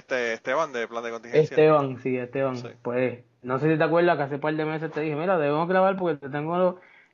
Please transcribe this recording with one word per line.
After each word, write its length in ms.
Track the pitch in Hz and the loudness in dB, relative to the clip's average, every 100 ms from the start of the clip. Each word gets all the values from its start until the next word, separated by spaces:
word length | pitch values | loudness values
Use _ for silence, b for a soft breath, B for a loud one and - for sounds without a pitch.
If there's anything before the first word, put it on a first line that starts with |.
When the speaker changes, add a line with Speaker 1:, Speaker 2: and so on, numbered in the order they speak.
Speaker 1:
este, 300 | - 131 120 | -4 -2 -2
Esteban 400 | 113 131 139 156 | -4 -2 -2 -2
de 160 | 123 110 | -4 -6
Plan 160 | 117 | -6
de 60 | 117 | -8
Contingencia. 420 | 117 117 143 151 | -8 0 2 2
Speaker 2:
Esteban, 440 | 143 156 151 135 120 | 4 6 6 2 -2
sí, 140 | 131 127 | -4 -4
Esteban. 400 | 123 139 135 123 | -4 -2 -2 -4
Speaker 1:
Sí. 120 | 120 - | -10 -10
Speaker 2:
Pues, 380 | 120 123 127 117 - _ | -4 -2 -2 -4 -14 _
no 180 | 123 131 | -6 0
sé 100 | 156 | 2
si 80 | 156 | 2
te 60 | |
acuerdas 320 | 160 170 175 151 | 2 4 4 2
que 60 | |
hace 140 | 135 139 | -2 -4
par 160 | 151 156 | -2 -2
de 80 | |
meses 260 | 156 156 156 | -2 -4 -6
te 100 | 151 | -4
dije, 140 | 156 | -4
"Mira, 240 | 147 180 180 | -2 0 0
debemos 300 | 143 151 170 | 2 0 2
grabar 280 | 190 190 190 | 2 2 2
porque 200 | 175 147 | -2 -4
te 100 | 139 | -6
tengo, 520 | 147 156 175 185 180 B B B | -6 -4 0 0 0 B B B